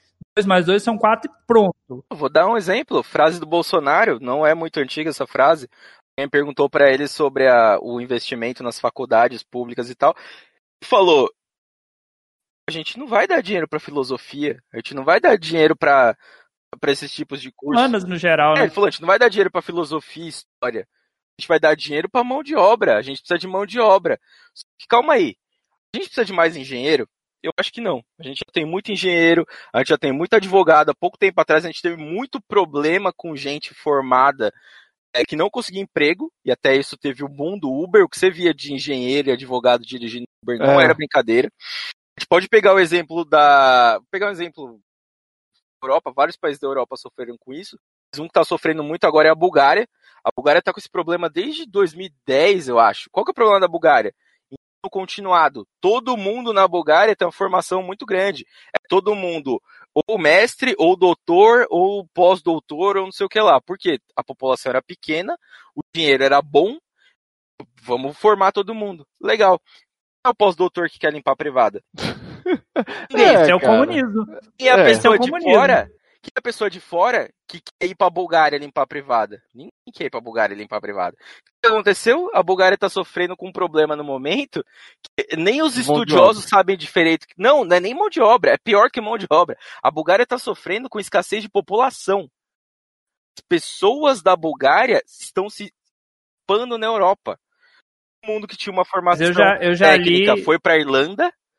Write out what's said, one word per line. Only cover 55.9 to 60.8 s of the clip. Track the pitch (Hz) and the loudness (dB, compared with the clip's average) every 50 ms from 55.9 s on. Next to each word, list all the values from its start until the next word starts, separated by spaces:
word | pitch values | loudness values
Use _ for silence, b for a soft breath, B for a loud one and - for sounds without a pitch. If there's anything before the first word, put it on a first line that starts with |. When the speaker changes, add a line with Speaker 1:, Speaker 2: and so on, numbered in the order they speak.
| 220 254 233 254 254 | 0 0 -2 -4 -6
Speaker 2:
mundo | 220 190 196 220 247 247 233 214 | -4 -4 -6 -6 -6 -6 -2 2
na | 196 190 185 | 2 2 2
Bulgária | 170 175 160 151 151 170 202 220 202 | 2 -2 0 2 4 4 4 2 2
tem | - 190 | 0 -2
uma | 170 | -4
formação | - - 196 185 190 180 165 - 185 185 185 | -4 -6 -4 -2 -2 -4 -2 -2 -4 -6 -6
muito | 180 190 - 277 | -8 -12 -14 -8
grande. | 214 196 185 190 202 175 - - b b b b b b | -6 -2 -2 -2 -2 -4 -6 -12 b b b b b b
É | - - _ | -8 -4 _
todo | 180 190 185 208 208 | -2 0 0 0 -4
mundo | 202 185 175 170 160 139 135 120 101 b b b b b b _ 147 - - | -4 -6 -8 -8 -8 -6 -6 -6 -6 b b b b b b _ -4 -4 -2
ou | 220 202 | -4 0
mestre, | 160 147 160 190 220 - - - 269 160 131 | 2 4 4 4 4 2 -2 -4 -4 -4 -2
ou | 143 | 2